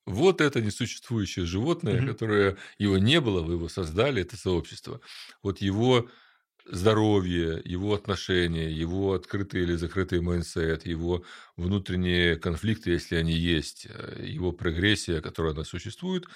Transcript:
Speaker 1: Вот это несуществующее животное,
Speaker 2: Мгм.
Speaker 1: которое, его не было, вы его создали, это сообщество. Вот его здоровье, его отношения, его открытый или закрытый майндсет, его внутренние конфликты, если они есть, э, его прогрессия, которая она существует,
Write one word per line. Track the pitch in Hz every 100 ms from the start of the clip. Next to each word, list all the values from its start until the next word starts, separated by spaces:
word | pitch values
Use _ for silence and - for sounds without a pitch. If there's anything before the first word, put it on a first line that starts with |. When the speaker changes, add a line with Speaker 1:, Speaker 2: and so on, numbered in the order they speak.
| -
Speaker 1:
Вот | 95 185 185
это | 147 139
несуществующее | 104 - 117 - - 113 98 - 85
животное, | 92 139 165 160 120
Speaker 2:
Мгм. | 120
Speaker 1:
которое, | 110 113 104 98 98 - -
его | 101 95
не | 104 165
было, | 123 92
вы | 80 85
его | 82
создали, | - 82 80 135 120
это | 87 -
сообщество. | 98 87 - - - 82 - - - -
Вот | 98 92
его | 98 98 123 123 120 - _ _ _ _ -
здоровье, | 87 98 107 107 104 90 87 82 80 -
его | 90 101 104
отношения, | - 92 - 92 87 82 80
его | 78 82 92 98
открытый | 95 - 101 95 92
или | 87 85
закрытый | 82 98 90 90
майндсет, | 87 87 82 90 82 80 -
его | 82 85 90 - - - -
внутренние | 87 101 95 90 90 87 87 82
конфликты, | 92 80 104 110 -
если | 87 - 85
они | 82
есть, | 82 85 82 73 - -
э, | - - - 95
его | - 90
прогрессия, | 85 87 80 98 98 - 80
которая | 73 - 82
она | 76 78
существует, | 87 95 - 180 185 180